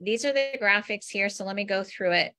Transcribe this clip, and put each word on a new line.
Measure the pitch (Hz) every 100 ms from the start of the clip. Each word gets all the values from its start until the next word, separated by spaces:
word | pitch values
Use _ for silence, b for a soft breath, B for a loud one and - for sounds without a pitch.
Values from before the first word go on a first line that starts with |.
these | 180 226 285
are |
the | 277 277 262
graphics | 208 202 208 208 -
here. | 202 196
So | 202 190
let | 196
me |
go | 202 196
through | 190 - 185
it. | 175 -